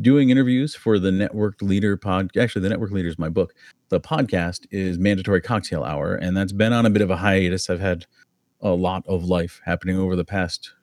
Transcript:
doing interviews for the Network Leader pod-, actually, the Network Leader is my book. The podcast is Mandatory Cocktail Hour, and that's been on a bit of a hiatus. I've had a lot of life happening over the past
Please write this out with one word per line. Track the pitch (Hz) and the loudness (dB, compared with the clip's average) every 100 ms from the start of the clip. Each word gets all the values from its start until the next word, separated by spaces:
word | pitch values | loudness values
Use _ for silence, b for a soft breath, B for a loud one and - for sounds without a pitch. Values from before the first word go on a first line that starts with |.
doing | 113 143 131 | 4 6 6
interviews | 131 123 127 147 - | 4 4 2 -2 -4
for | 113 104 | 0 2
the | 95 | 2
Network | 95 101 107 104 - | 0 0 -2 -4 -2
Leader | 98 98 104 101 | 0 0 0 -2
pod-, | 98 92 95 107 | -2 -2 0 0
actually, | 120 101 | 0 0
the | 92 | -2
Network | 110 104 | -2 -4
Leader | 98 85 | -4 -4
is | 82 | -4
my | 80 | -4
book. | 87 87 _ B _ - | -2 -2 _ B _ -4
The | 92 | -4
podcast | - 156 127 92 85 90 - | -2 -2 0 0 -2 -6 -8
is | 101 92 87 | -4 -2 0
Mandatory | 101 95 92 92 | 0 0 2 0
Cocktail | - 110 - 78 | 2 -4 -2 -6
Hour, | 62 73 80 92 | -4 -4 -4 -2
and | 90 95 | -2 -2
that's | 98 | -2
been | 101 110 | 0 2
on | 120 113 | 4 4
a | |
bit | 101 | 4
of | 95 | 2
a | 90 | 0
hiatus. | 101 95 90 92 - | 2 2 2 -2 -4
I've | 87 | -2
had | 95 85 - b b _ _ _ | -2 -2 -6 b b _ _ _
a | 101 | -2
lot | 90 90 92 - | 0 0 -2 -4
of | 92 | -4
life | 87 90 85 - - | 0 0 -2 -6 -4
happening | 87 92 92 | -4 -2 -2
over | 92 92 | 0 -2
the | 82 | -2
past | 98 87 - - _ | -2 -4 -6 -14 _